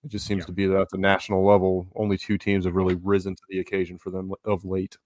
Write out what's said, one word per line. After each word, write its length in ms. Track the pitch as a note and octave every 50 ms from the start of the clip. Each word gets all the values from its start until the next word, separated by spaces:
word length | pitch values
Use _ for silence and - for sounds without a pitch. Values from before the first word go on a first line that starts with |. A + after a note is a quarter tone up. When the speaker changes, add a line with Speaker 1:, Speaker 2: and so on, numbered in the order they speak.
| -
Speaker 1:
It 60 | D3
just 140 | G#2 G2+ -
seems 160 | - G#2 F#2+
Speaker 2:
Yeah. 60 | F2
Speaker 1:
to 40 | -
be 160 | F2 F#2+ G2
that 140 | F#2+ F#2+ F2+
at 80 | F2 -
the 80 | -
national 480 | F#2+ F#2+ G2 G2 F#2 - - G2+ F#2+ F#2+
level, 420 | G2+ G#2 G2 F#2 F#2+ F#2 F#2 F2+ F#2 _
only 220 | - G#2+ G#2 G2
two 200 | F#2 - - G#2
teams 280 | F#2+ - G2+ G2+ G2 F2+
have 100 | F#2 E2+
really 200 | F#2+ F#2 F#2 F#2
risen 400 | F2 F2 G2 G2+ G2 F2+ G2 F#2
to 80 | - _
the 120 | _ F#2+ F#2+
occasion 380 | F2+ - G2+ G2 F#2 F2 F2+
for 120 | F2 _ F#2+
them 240 | F#2 F#2+ F#2+ F#2+ G2 _ _
of 220 | G#2+ G#2 F2+ F#2+
late. 320 | F#2 F#2 F#2+ F#2+ F#2 - _ _